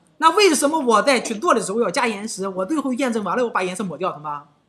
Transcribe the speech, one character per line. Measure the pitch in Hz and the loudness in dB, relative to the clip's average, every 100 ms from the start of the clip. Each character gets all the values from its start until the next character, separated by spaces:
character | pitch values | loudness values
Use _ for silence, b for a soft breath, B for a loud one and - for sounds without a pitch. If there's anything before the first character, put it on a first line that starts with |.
| _ - | _ 2
那 | 330 359 | 4 6
为 | 403 | 4
什 | 294 285 | 4 2
么 | 320 | 2
我 | 247 208 | 4 4
在 | 240 247 | 4 2
去 | - | 0
做 | 208 339 | -4 0
的 | 240 | 0
时 | 180 | 0
候 | 220 | -2
要 | 202 | -2
加 | 269 247 | 0 -2
延 | 202 220 | -4 -10
时？ | 185 196 | -8 -6
我 | 185 | -6
最 | 190 311 | -4 -4
后 | 262 | -4
验 | 247 262 | -2 -2
证 | 226 | -2
完 | 185 202 | -2 -2
了， | |
我 | 233 | 0
把 | 202 | -2
延 | 180 | -4
时 | 180 | -4
抹 | 190 143 | -6 -4
掉， | 185 | -6
同 | 147 | -6
学 | 151 | -10
们？ | 147 147 _ | -12 -14 _